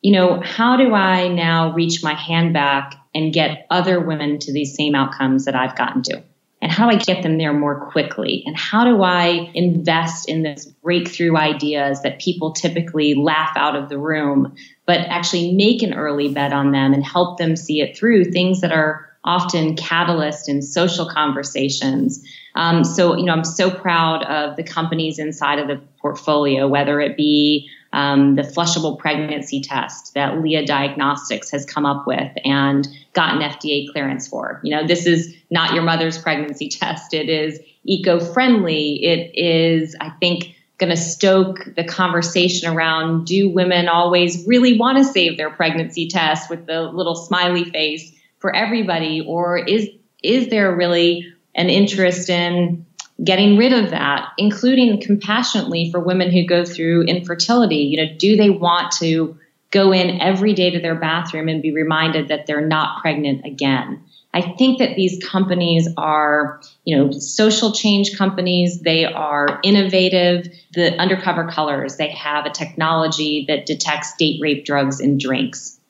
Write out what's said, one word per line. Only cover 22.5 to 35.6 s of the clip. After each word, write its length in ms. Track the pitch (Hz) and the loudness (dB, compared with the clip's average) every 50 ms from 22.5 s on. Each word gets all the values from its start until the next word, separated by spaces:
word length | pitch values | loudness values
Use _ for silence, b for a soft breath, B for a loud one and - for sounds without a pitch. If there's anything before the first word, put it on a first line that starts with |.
| B | B
Um, 280 | - 170 170 170 165 139 | -2 0 2 4 4 2
so, 320 | - - - 180 175 165 | 2 2 2 2 2 2
you 80 | 170 175 | 2 0
know, 80 | 175 | 0
I'm 140 | 165 160 160 | 0 0 -2
so 260 | - - - 185 185 | -4 -2 0 0 0
proud 520 | 185 - - 185 170 170 165 160 160 156 - | 0 -2 -4 -2 0 2 2 2 0 -2 -4
of 340 | - 151 151 151 147 143 | -4 -2 -2 -2 -4 -6
the 60 | - 165 | -8 -12
companies 540 | - - 170 160 165 165 165 160 156 147 | -8 -4 -4 -4 -2 -2 -2 -2 -4 -4
inside 420 | 160 151 151 156 - 151 143 147 147 | -6 -8 -8 -6 -4 -2 -2 -2 -2
of 80 | 147 139 | -2 -4
the 100 | 143 139 - _ _ _ | -6 -8 -8 _ _ _
portfolio, 680 | - 147 143 - - - 151 147 147 143 135 131 139 | -6 -6 -6 -4 -2 0 0 2 2 2 2 2 2
whether 320 | 139 135 139 143 143 147 147 | 2 2 2 2 2 0 0
it 160 | 147 135 - | 0 -2 0
be, 540 | - 147 147 151 147 147 147 147 147 143 B B B B B | 0 2 2 4 4 4 4 2 0 -2 B B B B B
um, 440 | - 147 143 143 139 139 139 139 135 | -2 -2 0 2 4 4 6 6 4
the 80 | 135 139 | 4 0
flushable 560 | 139 - 170 170 165 - 170 160 156 135 - | -2 0 0 0 0 0 0 -2 -2 -4 -2
pregnancy 640 | - 156 151 147 151 151 151 143 139 - - 139 | -2 -2 -2 -2 -2 -4 -6 -8 -8 -6 -6 -8
test 520 | 135 - 139 131 - - - - - - _ | -6 -4 -4 -6 -6 -6 -10 -16 -18 -8 _
that 280 | 139 143 139 - 160 | -2 -2 -2 -2 -2
Leah 220 | 160 156 160 156 147 | -2 0 0 0 0
Diagnostics 840 | 139 147 139 143 143 139 151 139 139 143 139 - - - - - - | 0 0 0 -2 -2 -2 -2 -2 -2 -2 -2 -4 -8 -8 -8 -8 -8
has 160 | - 139 139 | -8 -8 -8
come 220 | - - 151 147 | -4 -2 0 0
up 180 | 143 143 143 - | 0 0 -2 -2
with 260 | 127 127 - 139 135 - - - | -4 -4 -4 -4 -6 -8 -6 -2
and 420 | 135 139 139 139 139 139 139 143 139 B B B B _ | 0 0 2 2 2 2 0 0 -2 B B B B _
gotten 280 | 180 160 151 - 156 | 0 0 2 0 -2
F 180 | 151 147 143 - | -2 -4 -6 -8
D 120 | - 151 147 | -6 -4 -4
A 180 | 143 143 147 | -4 -4 -4
clearance 360 | - 151 139 135 135 131 - | -6 -6 -4 -4 -6 -8 -10
for. 320 | - - 120 - - - - - | -10 -10 -8 -8 -8 -10 -8 -6
You 120 | 147 151 | -4 -2
know, 100 | 151 156 | -2 0
this 220 | 160 175 170 175 | 0 0 2 4
is 280 | 175 170 160 165 B B B B _ | 2 2 2 0 B B B B _
not 240 | 170 170 | -2 0